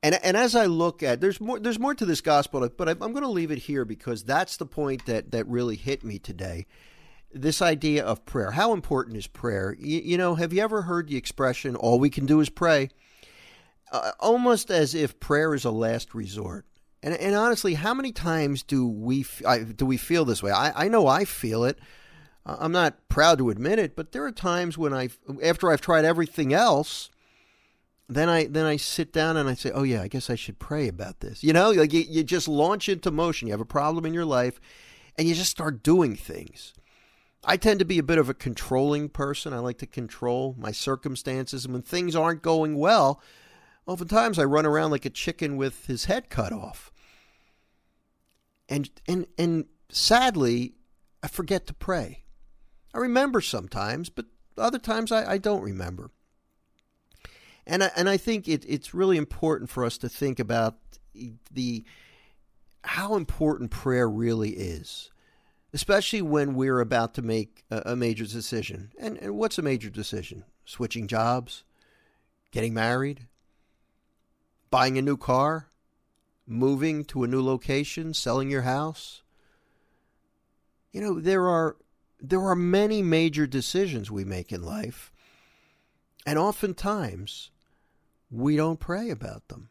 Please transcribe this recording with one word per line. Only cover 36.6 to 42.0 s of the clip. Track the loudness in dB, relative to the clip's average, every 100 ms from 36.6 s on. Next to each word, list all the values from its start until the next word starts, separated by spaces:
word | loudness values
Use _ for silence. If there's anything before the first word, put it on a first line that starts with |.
| -20 -20 _ _ _ _ _ _
I | 0 2
tend | 4 4
to | 2
be | 2
a |
bit | 2 2
of | 2
a |
controlling | 0 -6 -8 -2 0 2 0 -2
person. | -6 -6 -4 -6
I | -6
like | -6 -8
to | -10
control | -10 -10 -6 -4 -2 -4 -6
my | -8
circumstances. | -6 -4 -4 -4 -8 -6 -6 -6 -8
And | -6
when | -8
things | -4 -4